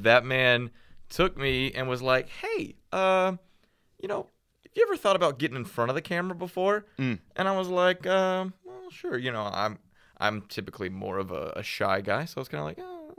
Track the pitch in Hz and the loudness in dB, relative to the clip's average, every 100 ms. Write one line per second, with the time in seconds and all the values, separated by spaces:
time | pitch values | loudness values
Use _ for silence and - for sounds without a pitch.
0 | 110 120 123 131 127 120 120 - - - | 6 6 6 2 4 4 0 -10 -20 -20
1 | - - 185 - 139 127 135 131 127 123 | -8 0 0 2 -2 0 0 -2 -2 -2
2 | 127 131 - - 403 440 - - - 185 | 2 2 2 -8 -6 -4 -6 -12 -6 0
3 | 190 190 190 185 _ _ _ _ _ _ | 4 4 2 -2 _ _ _ _ _ _
4 | 381 403 - _ _ _ - 381 466 370 | -6 -6 -8 _ _ _ -4 2 2 4
5 | 208 185 170 123 139 127 113 - 117 143 | 4 4 4 2 -4 -4 -6 -2 0 0
6 | - 175 185 175 180 185 190 208 - - | -2 -4 -4 -6 -8 0 2 2 -2 -4
7 | 131 104 - - 190 190 185 180 180 180 | -2 -2 -6 -4 0 0 0 2 4 2
8 | 185 190 185 185 190 - 359 381 370 - | 2 2 2 0 -4 -8 -18 -18 -16 -10
9 | 359 123 127 113 104 92 107 101 _ _ | -6 -4 -2 -2 -4 -2 -4 -4 _ _
10 | _ - 104 107 - - 98 - 95 95 | _ -2 -2 -2 -6 -10 -8 -6 -6 -6
11 | 101 95 95 85 - - 98 - 101 98 | -6 -4 -4 -6 -6 -6 -6 -2 0 0
12 | 101 107 170 - 127 151 151 - 370 349 | 0 -2 -2 -8 -8 -6 -6 -8 -14 -14
13 | - | -16